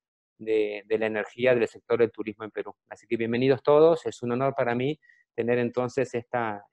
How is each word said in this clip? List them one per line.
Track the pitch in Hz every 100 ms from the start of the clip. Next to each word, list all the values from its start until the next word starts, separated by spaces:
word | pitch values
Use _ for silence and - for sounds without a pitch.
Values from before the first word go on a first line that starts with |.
| _ _ _ _
de, | 110 110 104 104 101
de | 110
la | 110
energía | 107 101 - 123
del | 123 110
sector | - - 117
del | 113
turismo | - 107 107 110
en |
Perú. | 107 101 - _
Así | 104 _
que | 113
bienvenidos | 113 127 131 131
todos, | - 147 160 160 113
es | -
un | 120
honor | 120 135 135
para | 120 120
mí | 131 156 _ _ _ -
tener | 117 123
entonces | 120 123 120 - 123
esta, | 120 - 123 113 104 104